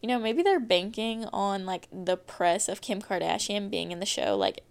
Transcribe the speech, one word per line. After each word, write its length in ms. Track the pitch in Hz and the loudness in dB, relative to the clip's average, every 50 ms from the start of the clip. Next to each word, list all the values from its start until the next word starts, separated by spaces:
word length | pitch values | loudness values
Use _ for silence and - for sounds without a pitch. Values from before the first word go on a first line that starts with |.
you 80 | - 233 | -2 0
know, 100 | 254 240 | 0 0
maybe 240 | 220 220 226 330 349 | 2 2 2 4 4
they're 180 | 392 392 330 | 4 4 4
banking 640 | 233 226 190 180 185 208 226 214 220 226 226 226 226 | 4 4 2 2 2 0 -4 -4 -4 -2 -2 -4 -6
on, 400 | - - - 196 202 196 196 185 | -4 -2 0 0 0 0 -2 -2
like, 220 | 185 185 175 - - - | -4 -4 -6 -6 -10 -12
the 240 | 190 180 180 185 | -4 0 0 0
press 520 | 180 - - - - 175 175 170 208 - - | 0 -2 -10 -2 2 4 4 4 4 2 -2
of 120 | 196 - | -4 -6
Kim 220 | - - 208 196 - | -4 -4 -4 -4 -2
Kardashian 680 | - 196 175 165 165 170 214 - - 202 208 202 196 | -2 -2 0 0 0 0 0 -2 -2 -2 -4 -4 -4
being 220 | - 170 170 170 | -4 -4 -4 -4
in 100 | 175 175 | -6 -6
the 60 | 196 | -4
show, 300 | 196 - - - - 202 | -2 -2 0 0 0 2
like, 260 | 196 - 196 - - - _ | 2 2 0 0 -2 -10 _